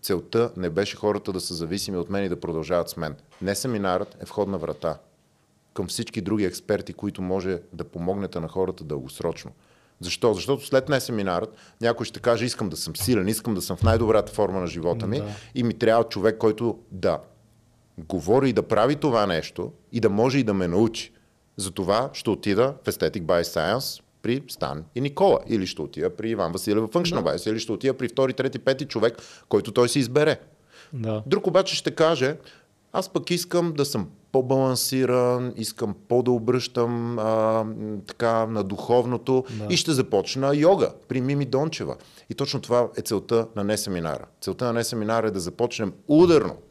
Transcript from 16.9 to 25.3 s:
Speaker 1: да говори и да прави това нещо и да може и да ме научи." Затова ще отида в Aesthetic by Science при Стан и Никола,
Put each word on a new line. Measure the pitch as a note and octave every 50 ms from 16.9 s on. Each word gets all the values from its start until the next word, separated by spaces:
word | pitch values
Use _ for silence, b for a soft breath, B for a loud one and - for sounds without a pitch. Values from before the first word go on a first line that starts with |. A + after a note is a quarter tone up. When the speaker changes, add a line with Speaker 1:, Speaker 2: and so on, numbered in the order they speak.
| -
Speaker 1:
да | F#2 F2 F#2 E2 D2 - - _ _ _ _ _ _ _ _ _ _ _ _ _ -
говори | D#2+ D#2+ F#2 F2+ D2+ F2 G#2+ C3 C#3 C3+
и | A#2
да | G2+ F#2
прави | - A2+ G#2 A2 C3+ D3
това | D3 D3+ D3+ A#2+ A2+ G#2
нещо | G2 F2 D#2+ D2+ - - - F2+ A#2 - _ _ _ -
и | A#2
да | G#2+ A2
може | G2 G#2 A2+ C3 B2 C#3+
и | B2+
да | G#2+ G2+
ме | G2 F#2 E2+
научи." | E2+ F#2+ A2+ A2+ A2+ - - - b b b b b b _ _ _
Затова | - G2 F#2+ F2 - F#2+ F2 G2+ A2 B2+ C#3+ -
ще | - - -
отида | G2+ - - G#2 G2+ F#2+ B2 C3 C#3+ C#3 -
в | - F2+
Aesthetic | - - D#2+ - G#2 E2+
by | D#2 F#2 E2+ E2+
Science | - - - D#2 E2+ G#2 B2+ C3+ - - - - _ _ _ _
при | G#2 A#2+ C3+ C#3 -
Стан | - - - C#2 C#2 D2+ E2 - _
и | A#2+
Никола, | C3+ C#3+ C#3+ - F#3+ G3